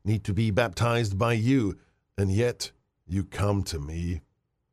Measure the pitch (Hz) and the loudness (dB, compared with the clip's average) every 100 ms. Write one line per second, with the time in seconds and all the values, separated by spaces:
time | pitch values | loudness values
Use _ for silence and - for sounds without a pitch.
0 | 98 107 - 98 113 101 117 - 120 117 | -2 -2 0 0 2 2 0 0 0 2
1 | 110 95 117 113 117 135 101 90 _ _ | 0 0 0 2 2 2 2 -4 _ _
2 | _ - 98 98 120 117 - _ _ _ | _ -2 0 2 0 -2 -10 _ _ _
3 | - 95 90 - 104 101 87 80 71 82 | -4 -4 -2 -2 0 0 -2 -6 -6 -6
4 | 87 85 - _ _ _ _ | -4 -6 -8 _ _ _ _